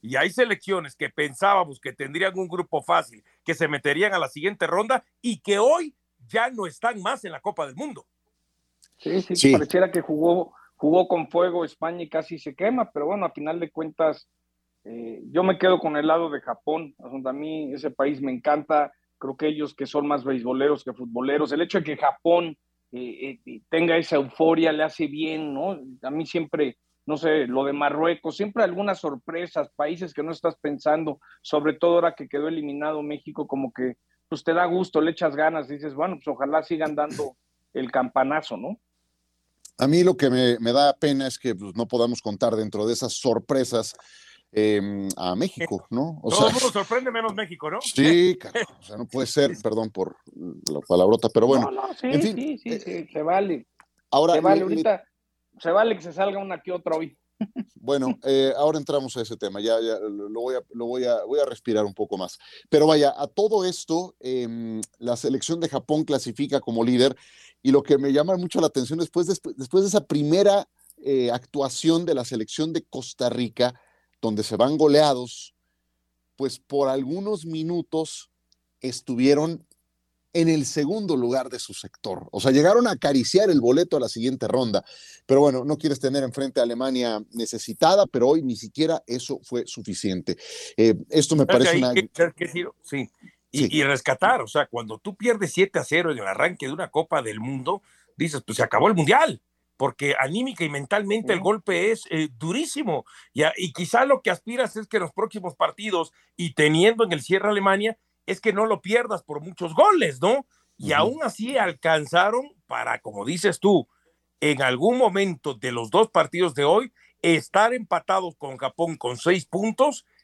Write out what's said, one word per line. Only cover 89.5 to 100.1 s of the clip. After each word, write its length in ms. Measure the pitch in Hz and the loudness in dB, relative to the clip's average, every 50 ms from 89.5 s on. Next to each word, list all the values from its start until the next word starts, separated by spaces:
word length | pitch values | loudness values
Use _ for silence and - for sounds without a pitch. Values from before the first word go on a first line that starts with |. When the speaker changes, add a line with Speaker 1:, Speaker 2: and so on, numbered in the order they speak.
| 127 120 - | -6 -6 -6
Speaker 3:
suficiente. 720 | - - 117 101 - 95 - - 101 92 90 82 - 87 - - - - - - - - | -6 -12 -12 -10 -10 -8 -4 -2 -2 -2 -2 -4 -6 -6 -6 -8 -18 -16 -14 -16 -8 2
Eh, 200 | - 110 113 107 - - _ | 4 6 6 6 4 -2 _
esto 260 | - 156 143 - 160 | 2 2 4 4 4
me 120 | 151 135 | 4 4
Speaker 1:
¿Sabes 60 | - | 6
Speaker 3:
parece 180 | - 123 131 170 | 6 6 6 6
Speaker 1:
ahí 80 | 170 - | 4 4
Speaker 3:
una 160 | 127 123 123 | 2 2 2
Speaker 1:
qué, 80 | - | 0
qué 300 | - - _ - 170 165 - | 0 -2 _ 0 0 0 0
quiero 0 | - | -6
decir? 300 | 175 160 147 175 175 - - _ | -10 -6 -6 -8 -8 -8 -12 _
Sí. 280 | _ - - 139 123 - _ _ - 107 _ _ _ _ | _ -8 -8 -6 -8 -8 _ _ -20 -20 _ _ _ _
Y, 80 | - 143 | -2 0
Speaker 3:
Sí. 100 | 151 147 | 0 2
Speaker 1:
y 120 | 147 151 143 | 2 2 2
rescatar, 580 | 139 143 127 - - 131 - - 208 254 233 | 2 0 0 0 -2 0 2 4 2 2 2
o 40 | 120 | 0
sea, 200 | 107 - - 143 | -2 0 -2 -2
cuando 320 | _ - 117 113 107 110 107 | _ -4 -8 -8 -8 -12 -12
tú 180 | _ 208 190 | _ -12 -12
pierdes 380 | _ 202 247 233 208 196 147 - | _ -2 -2 0 0 -2 -4 2
siete 240 | - 190 196 - 170 | 0 0 2 0 -6
a 60 | 135 | -4
cero 280 | - 147 165 175 165 | 0 -2 0 0 0
en 60 | 147 117 | -4 -4
el 80 | 101 | -4
arranque 400 | 95 98 104 139 175 180 - - | -6 -2 0 0 -2 -2 -4 -8
de 80 | 131 143 | -10 -8
una 160 | 160 180 - | -8 -10 -4
Copa 320 | _ 151 165 _ 175 147 | _ -4 -4 _ -4 -4
del 180 | 123 110 107 110 | -4 -4 -8 -8
Mundo, 400 | 113 131 139 131 127 147 190 196 _ _ _ _ _ _ _ - | -8 -8 -8 -6 -4 -6 -6 -6 _ _ _ _ _ _ _ -6
dices, 240 | - 165 147 135 | -6 -4 -4 -8
pues 140 | - - 110 | -8 -8 -2
se 60 | - | -2
acabó 240 | 120 - - 107 143 | -2 2 4 4 4
el 80 | 208 220 | 4 4
Mundial, 460 | 175 156 135 214 277 320 294 135 - _ _ _ _ _ _ _ | 4 4 4 6 4 4 2 0 -8 _ _ _ _ _ _ _
porque 380 | _ 135 - 120 - 143 143 | _ -4 -4 -2 -4 -4 -2